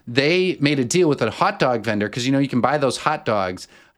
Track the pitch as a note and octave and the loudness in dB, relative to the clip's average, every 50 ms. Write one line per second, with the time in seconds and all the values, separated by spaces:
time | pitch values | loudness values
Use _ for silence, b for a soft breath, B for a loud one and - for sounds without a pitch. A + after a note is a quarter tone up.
0 | B A#2+ A#2+ C3 C#3 D#3 F3 F#3 F#3 F3+ C#3+ - C#3+ C#3+ D3+ C3+ A#2+ - E3 F3+ | B -2 0 0 2 2 2 2 2 0 0 0 0 0 2 0 0 0 2 2
1 | F3 D3+ C3+ - B2 G#2+ - - E3+ G3+ G3+ - D#3 C3 A#2+ A2+ G2+ A2+ G#2+ G2+ | 4 4 2 2 0 -2 0 0 0 0 0 0 0 0 0 0 -2 -2 -2 -2
2 | G#2 G#2+ - B2+ A#2+ C3+ C#3 C#3 C#3+ C3 C3 B2 A2 B2 D3 D3 C#3+ B2 - - | -2 -2 -4 -4 -2 0 0 0 0 0 0 0 0 2 0 2 0 0 -2 -2
3 | - D3+ D#3 D3+ - C3 A2 G2+ F#2+ F#2 F#2 F2+ - b b b b b b | -2 -2 -2 -2 -2 -2 -2 0 -2 -4 -6 -8 -14 b b b b b b